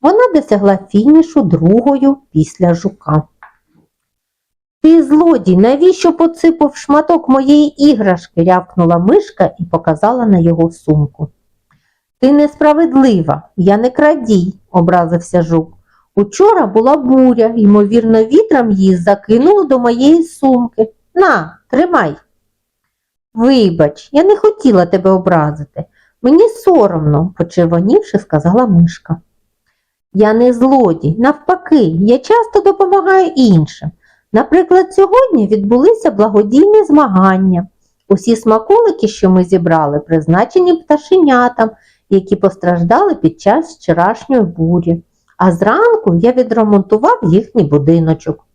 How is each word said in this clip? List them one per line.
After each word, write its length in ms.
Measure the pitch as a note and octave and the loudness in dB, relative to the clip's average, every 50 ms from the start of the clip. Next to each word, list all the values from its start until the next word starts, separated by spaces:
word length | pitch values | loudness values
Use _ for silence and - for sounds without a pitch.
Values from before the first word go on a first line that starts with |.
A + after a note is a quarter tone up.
Вона 320 | - D4 - G#4+ B4 B4+ F#4 | 0 0 2 2 0 2 0
досягла 440 | D#4 C#4+ - A3 G3+ G3 G3+ G3 F#3+ F#3+ - | -2 0 0 -2 0 2 0 0 0 -4 -4
фінішу 540 | - G3+ A3 C4+ D4+ D#4+ E4 E4 - D4 A#3+ | -2 0 2 4 4 4 2 2 0 -2 0
другою 720 | F3 E3+ D#3+ D#3 E3 G3 A#3 A#3+ C4+ C#4 C#4 C4 C#4 C#4 C#4 _ _ _ | 0 -2 0 2 2 2 2 2 0 -2 0 0 0 -2 -2 _ _ _
після 420 | D#3 D#3 - - _ F3+ F3 E3+ | -4 -4 -4 -4 _ -2 -2 -2
жука. 480 | E3+ - G3 - _ _ - D3+ D3+ D3 _ _ _ - - _ _ _ _ _ _ _ _ _ _ _ _ _ _ _ _ _ _ _ _ _ _ _ _ _ _ _ | -2 -4 -10 -10 _ _ -4 -4 -4 -4 _ _ _ -20 -20 _ _ _ _ _ _ _ _ _ _ _ _ _ _ _ _ _ _ _ _ _ _ _ _ _ _ _
«Ти 200 | D#4 E4 E4 D4+ | 2 2 2 2
злодій, 540 | C4+ C#4+ D4+ F4 E4+ E4 A#3+ F3 F#3 F3+ | 2 0 2 2 2 0 0 0 0 2
навіщо 560 | F3+ G3 A#3 C4+ C#4 D#4+ F#4 F#4 - - F4 E4 | 2 2 2 2 2 2 2 0 2 0 -2 0
поципав 640 | E4 E4 E4+ E4 - - E4 E4 E4 D#4 C#4+ C#4+ | 0 -2 -2 -2 0 0 0 0 0 -2 -4 -4
шматок 520 | - - - C#4+ D4 D#4 D#4 F4 E4 E4 - | -8 -4 -2 0 0 0 0 -2 -4 0 0
моєї 640 | B3+ C4+ C4+ C4+ D4 D4 D4+ D4 - - C#4 D4 | -2 -2 2 2 2 2 2 0 -2 0 0 0
іграшки?» 540 | D4 G#3+ A3 G3 F3+ E3+ - - _ - E3 | 2 2 0 -2 -2 -4 -6 -12 _ -2 0
рявкнула 540 | F3+ F#3 F3+ F3+ _ - - E3+ E3+ E3+ E3+ | 0 0 0 -2 _ -4 -2 0 0 0 0
мишка 560 | F3 F#3+ C#4+ G4+ G4+ - - - F#3+ D#3+ - _ | 2 2 2 0 0 -2 -4 -4 -4 -4 -4 _
і 60 | F3+ | -12
показала 640 | - - D#3+ E3 - D#3+ D#3 - G#3 A#3+ B3+ A#3+ | -6 -6 -6 -4 -4 -4 -2 -2 -2 -2 -2 0
на 120 | A3 G3 F3+ | 0 0 2
його 320 | E3 E3+ E3+ D#3+ E3 E3+ | 2 0 0 0 -2 -4
сумку. 580 | E3 - _ - D#3 D3+ D3 C#3+ _ _ D#3 - _ _ _ _ _ _ _ _ _ _ _ _ _ _ _ _ _ _ | -4 -10 _ -2 -2 -2 -2 -4 _ _ -14 -14 _ _ _ _ _ _ _ _ _ _ _ _ _ _ _ _ _ _
«Ти 120 | - C4 C#4+ | 0 2 2
несправедлива, 1080 | C#4+ D4 D4 D4 - D4+ D4+ D4+ D4+ E4+ E4 B3 C4+ C4+ C4 A3 F3+ D#3+ - - D3+ - _ _ | 2 0 0 -2 -2 0 0 2 2 0 0 0 2 2 2 2 0 -2 -4 -6 -8 -8 _ _
я 200 | - F3 G3 G3 | -2 0 0 0
не 140 | G#3 A#3 B3 | 0 0 -4
крадій», 640 | B3+ - D4 D4+ D#4 D4+ B3 A3+ G#3+ F#3+ F3 F#3 - - _ _ | -2 0 0 0 0 -2 -2 -2 0 0 0 -2 -8 -12 _ _
образився 720 | - F3+ E3+ E3+ F#3 F3+ F3 E3 F3 E3+ E3+ - - F3+ E3+ | -2 -2 0 0 0 0 -2 -2 -4 -6 -6 -4 -4 -4 -2
жук. 300 | D#3+ E3 E3 D#3+ D#3+ - _ _ _ _ _ _ _ _ | 0 -2 -2 -2 -4 -12 _ _ _ _ _ _ _ _
«Учора 520 | - G3+ G3+ - - F#4 G#4 A4+ F#4 C#4+ | -4 -4 -4 0 0 2 2 2 2 0
була 300 | G#3 F#3 A3 A3+ C4 C#4 | -2 -2 0 0 0 0
буря, 560 | D#4 C4+ B3 C4 C4 C4 B3+ B3 A3+ A3 A3+ A#3 | 0 0 0 2 2 4 2 2 2 0 -2 0
ймовірно, 680 | A#3 G#3+ G3+ G3+ G#3 G#3 G3+ G#3 A#3 A3 A3+ A3 A3 A3 | 0 2 4 4 4 2 2 0 0 0 2 0 0 0
вітром 460 | A3 C4 F4 A4 A4 - C4+ A#3+ A3+ | 2 2 0 2 2 0 0 0 0
її 260 | G#3 F#3+ F#3+ F#3+ F#3+ | -2 0 2 0 0
закинуло 680 | F3+ E3+ F#3 G3+ G3+ G3+ - G#3+ A#3 C4 E4 G#4 G#4 F#4+ | 0 0 -2 -2 -2 -2 -2 0 2 2 2 2 2 0
до 140 | C#4+ C4+ B3+ | 0 -2 0
моєї 440 | A#3+ A#3+ A#3 A#3 B3+ C#4+ D#4+ E4+ E4 | 0 -2 -2 0 2 2 2 2 0
сумки. 680 | E4 - - - C4+ C4 B3 A#3+ A#3+ _ - A3 A3 _ _ _ _ _ | -4 -8 -4 -2 0 0 0 -2 -4 _ -6 -6 -6 _ _ _ _ _
На, 440 | F4 G4 F4+ C#4 G3 E3 E3 - _ _ _ | -2 0 0 0 -2 -4 -8 -16 _ _ _
тримай». 460 | - C4+ E4 F4 F4 C#4+ G3+ D#3 C#3+ - _ _ _ _ _ _ _ _ _ _ _ _ _ _ _ _ _ _ _ _ _ _ _ | -2 -2 -2 0 0 -2 -2 -4 -6 -10 _ _ _ _ _ _ _ _ _ _ _ _ _ _ _ _ _ _ _ _ _ _ _
«Вибач, 720 | A3+ A3+ B3+ C#4 B3+ A3 F#3+ E3+ E3 D#3+ D3 - - - _ - | -2 0 2 2 2 2 0 0 0 -2 -2 -2 -8 -20 _ -2
я 120 | C#4+ E4+ | 0 2
не 120 | F#4+ G#4 | 2 2
хотіла 500 | G#4 - G#4+ G#4+ - - C4+ A3 F#3+ F3 | 2 2 -2 -2 0 0 0 2 2 0
тебе 240 | F3 F3+ F#3+ F3+ F#3+ | 0 -2 -2 0 0
образити. 720 | F#3+ F#3 F3+ F#3 F#3 E3 D3+ D3+ D3 D3+ D3 - _ - D3 _ _ _ _ _ _ _ - | -2 0 0 -2 -2 0 -2 -2 -6 -10 -14 -16 _ -16 -16 _ _ _ _ _ _ _ -2
Мені 260 | B3 C#4+ E4 G#4+ A4+ | 0 2 2 2 0
соромно», 840 | A4 - - - F4+ D#4 G#3+ G3 F3 E3 D#3 D3+ D3 C#3+ D#3+ F#3 F#3 _ | -2 -4 -2 0 2 2 2 0 -2 -2 -2 -2 -2 -2 -2 -4 -4 _
почервонівши, 800 | E3+ E3+ - - F3 E3 E3+ E3+ F3 G3+ C4 G#4 G#4+ - - G3 | -8 -6 -2 -2 -2 0 0 -2 0 2 0 0 0 0 -6 -6
сказала 480 | - _ - D3+ D3 E3+ F#3 A3+ B3+ | -6 _ -6 -4 -2 0 0 0 0
мишка. 540 | A#3 F#3+ E3+ E3+ E3+ - - _ - D#3+ E3+ _ _ _ _ _ _ _ _ _ _ _ _ _ _ _ _ _ _ _ | 2 2 2 2 0 -2 -8 _ -12 -12 -12 _ _ _ _ _ _ _ _ _ _ _ _ _ _ _ _ _ _ _
«Я 200 | F#3+ G#3 G#3 G#3+ | 0 0 2 2
не 200 | A3+ A#3+ B3 B3 | 2 2 0 0
злодій, 640 | A#3 A#3+ C4 C4+ C4+ B3 F#3+ E3 D#3+ - D3+ D#3+ A3 | 0 0 2 2 2 2 0 -2 -2 -4 -6 -4 -2
навпаки, 680 | A#3 C4+ D4 D4 _ - F4+ F#4 - - D#4+ D4+ A#3 | -2 -2 -2 -4 _ -6 -6 -6 -2 0 0 2 2
я 340 | E3 D#3+ E3 F#3+ G#3 A#3+ C4+ | 0 0 -2 0 0 0 0
часто 420 | C4 - G#4 A#4 A4 A4 - G#4 | 0 0 0 0 0 0 -2 0
допомагаю 720 | - G4 G4 G4+ G4+ F4+ F#4 G4 F4 F#4 F#4+ F#4+ F#4+ E4+ E4 | 0 0 0 0 0 0 0 0 0 2 0 0 0 0 0
іншим. 540 | D4+ C4 A3+ F#3+ D#3+ D#3 D3+ - - - D#3+ - _ _ _ _ _ _ _ - | 0 2 2 4 2 0 -2 -8 -14 -14 -14 -14 _ _ _ _ _ _ _ -2
Наприклад, 600 | G#3+ C#4 - - F4 F4+ F4 F4+ F#4 F#4+ F#4+ - | -2 -2 2 0 0 2 2 2 0 0 0 0
сьогодні 520 | - G4 G4 F#4+ B4 C5+ B4 G4 C4 G#3+ | 0 0 2 2 0 0 2 0 -2 -2
відбулися 640 | G3 G#3+ G#3 G3 G3+ A#3 B3 C4+ F#4+ A#4 A4 - E4+ | 0 -2 -4 -2 -2 0 2 2 2 0 2 -2 -4
благодійні 720 | - G3 G#3 A3 G3+ G#3 G#3+ G3+ A3+ C4+ E4 G4+ G#4 G#4+ G4+ | 0 0 -2 0 2 0 -2 0 2 2 2 4 4 2 2
змагання. 840 | D#4+ D4 D4 D4+ B3 F#3+ F#3 F#3+ F#3+ F#3+ F#3 F#3+ F#3+ F3+ F3 F#3 F#3+ _ _ _ _ _ _ _ _ | 2 2 2 2 2 0 0 0 0 0 0 0 0 -2 -2 -4 -8 _ _ _ _ _ _ _ _
Усі 280 | G3 F#3+ - - A#3 | -4 -2 0 -2 -2
смаколики, 720 | A3+ - A#3 A3 A3 A3 - G4+ - A#4 G#4 - - - G#3 | -2 0 -2 -2 -2 0 0 0 2 2 0 -2 -2 -4 -6
що 220 | - - - F#3+ | -6 -2 -2 0
ми 140 | F#3 F#3 F3+ | 2 2 0
зібрали, 560 | F3 F#3 F3+ E3+ F3 E3 D#3+ D#3 C#3+ C#3+ D3 | 0 -2 -2 0 0 0 0 -2 -2 -4 -6
призначені 760 | D3 _ E3 D#3+ D3+ D#3+ E3 F3+ A3 B3 - F#4 F4+ F4+ E4+ | -6 _ -4 -4 -2 0 0 0 0 0 0 0 0 0 0
пташенятам, 960 | E4 - _ D4+ D4 D4+ - F#4+ F#4+ E4+ C#4+ C4 B3 B3 B3 B3 - A3+ A3 A3 _ _ _ _ _ _ _ | -2 -2 _ -4 -4 -2 -2 0 2 2 2 2 2 0 -2 -2 -2 -4 -4 -4 _ _ _ _ _ _ _
які 260 | G3 F#3+ F#3 F#3+ G3+ | -2 -2 -2 -2 -6
постраждали 800 | F#3+ - E3 E3 - - F3+ F3 F3 E3+ E3+ A3+ C#4 G4 G4+ E4 | -2 -2 -4 -4 -2 -4 -4 -2 -2 -2 -2 0 0 0 -2 -4
під 260 | - - D#3+ - _ | -2 -4 -4 -4 _
час 360 | - G3+ G#3+ D4 E4 E4 - | -2 -2 -2 -2 -4 -8 -12
вчорашньої 680 | _ _ - E3+ E3+ E3+ F#3+ A#3 A#3+ - - C#4 B3 G#3+ | _ _ -4 -2 -2 0 -2 -2 -6 -6 -4 -2 -2 -2
бурі. 600 | E3+ E3+ - D#3+ D#3+ F3 F3 F3 F3 E3+ E3 - _ _ _ _ _ _ _ | -2 -4 -6 -4 -2 -2 -2 -2 -2 -6 -6 -6 _ _ _ _ _ _ _
А 140 | F3+ F#3+ E3+ | -2 -2 0
зранку 600 | E3+ G3 G3 A3+ E4+ A4 A#4+ A#4 A4 A4 - E3+ | 0 -2 -2 0 0 0 0 0 0 -2 -2 -2
я 180 | E3+ E3+ A#3 B3+ | 0 0 0 0
відремонтував 840 | B3+ B3+ B3 A3 A#3 A3 G#3+ G#3 G3+ F#3+ F#3+ - G#3+ A#3 E4 B4 A#4+ - | 0 -2 -2 -2 -2 0 0 0 0 0 0 -4 -2 0 -2 -2 -2 -2
їхній 420 | F3 D#3+ G3+ A3+ - _ B3 F#3 | 0 0 0 -2 -2 _ -4 -2
будиночок». 840 | D3 D3 D3 C#3 C#3+ E3 E3+ D#3+ D#3+ D#3+ D#3+ - - D3+ - _ _ _ | 0 -2 -2 0 0 0 0 0 -2 -4 -4 -4 -10 -10 -10 _ _ _